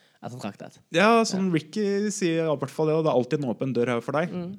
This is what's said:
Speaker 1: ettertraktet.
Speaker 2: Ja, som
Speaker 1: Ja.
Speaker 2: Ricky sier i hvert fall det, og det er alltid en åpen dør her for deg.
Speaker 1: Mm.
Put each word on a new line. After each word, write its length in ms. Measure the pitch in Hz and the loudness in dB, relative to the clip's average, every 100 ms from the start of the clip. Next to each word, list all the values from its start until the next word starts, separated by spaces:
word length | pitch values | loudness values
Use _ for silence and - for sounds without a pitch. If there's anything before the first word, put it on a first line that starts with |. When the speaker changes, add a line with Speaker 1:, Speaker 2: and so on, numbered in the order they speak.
| _ _ | _ _
Speaker 1:
ettertraktet. 560 | - 123 107 - 82 - _ | -14 -10 -12 -12 -16 -20 _
Speaker 2:
Ja, 320 | 160 208 233 | 2 4 4
som 220 | 226 190 190 | 2 0 0
Speaker 1:
Ja. 40 | |
Speaker 2:
Ricky 560 | 165 - - 202 202 208 | 0 -2 -4 -2 0 -2
sier 340 | 202 175 165 160 | -2 0 0 0
i 60 | 143 | -2
hvert 140 | 143 | -4
fall 160 | - 160 | -2 0
det, 80 | |
og 100 | 156 | 2
det 60 | 160 | 2
er 60 | 127 | 2
alltid 260 | 123 151 | 2 0
en 100 | 139 | -2
åpen 200 | 104 120 | -2 -2
dør 120 | 120 120 | 0 0
her 140 | 120 | 0
for 120 | 113 | -2
deg. 180 | 139 170 | -2 -2
Speaker 1:
Mm. 240 | 180 175 | -4 -8